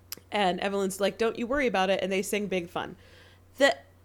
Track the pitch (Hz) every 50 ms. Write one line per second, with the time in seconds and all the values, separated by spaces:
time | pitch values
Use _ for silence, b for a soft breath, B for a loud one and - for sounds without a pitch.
0 | - - - - - - - 208 202 180 180 - - 202 196 202 196 190 190 -
1 | 202 190 190 - 226 226 220 - 240 208 277 294 269 233 190 190 190 190 190 -
2 | - 190 190 185 185 - 220 202 208 180 185 185 - - - 147 - - - -
3 | b b b b b b b b b b - - 277 269 - - - - - -
4 | -